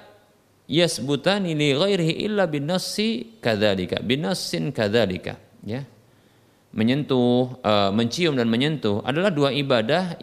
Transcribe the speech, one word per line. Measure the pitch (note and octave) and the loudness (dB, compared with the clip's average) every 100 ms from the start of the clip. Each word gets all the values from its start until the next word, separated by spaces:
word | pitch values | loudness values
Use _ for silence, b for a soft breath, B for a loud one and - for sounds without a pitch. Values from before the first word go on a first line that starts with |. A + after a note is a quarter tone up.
| - - _ _ _ _ | -12 -20 _ _ _ _
yasbutani | - D3 E3+ - C3 C#3+ F3+ G#3 F3+ | -4 2 2 0 -2 -2 0 0 0
li | D#3 D3 C3+ | 0 2 2
ghairihi | G3 F#3+ D#3+ - | 2 2 0 -2
illa | G#3 G#3 F3+ | -2 0 0
bin | D3 C#3+ | -2 -2
nassi | F3+ - - A3 A3+ - - | -4 -4 -2 -2 -4 -8 -6
kadzalika, | A#2+ G#2+ G#2+ F#2+ F2 - | -2 2 2 2 -2 -4
bin | F#2 C3+ | -2 -2
nassin | F#3 F3+ - E3+ D#3 | -2 -4 -4 -4 -4
kadzalika." | B2+ G#2 A2+ G2+ F2+ G2 - - _ | -2 0 2 2 -2 -8 -12 -16 _
Ya. | G2 B2 C3+ - _ b b b b b b | -10 -10 -10 -18 _ b b b b b b
Menyentuh, | - A2 C#3 C#3+ B2+ B2 B2 B2+ B2 | 0 2 2 2 2 4 4 0 -2
eh, | G#2 G#2 G2 | 2 2 4
mencium | G#2 A#2 - F3 | 2 0 0 0
dan | C3+ A#2 | 2 2
menyentuh | A2+ D3 D3+ A2 G2+ | 2 0 0 -2 -2
adalah | - C#3+ G3+ | -2 0 0
dua | D3 C#3 | 2 0
ibadah | C3 C#3 B2 A2 E3 F#3 - | 0 0 0 2 0 -2 -4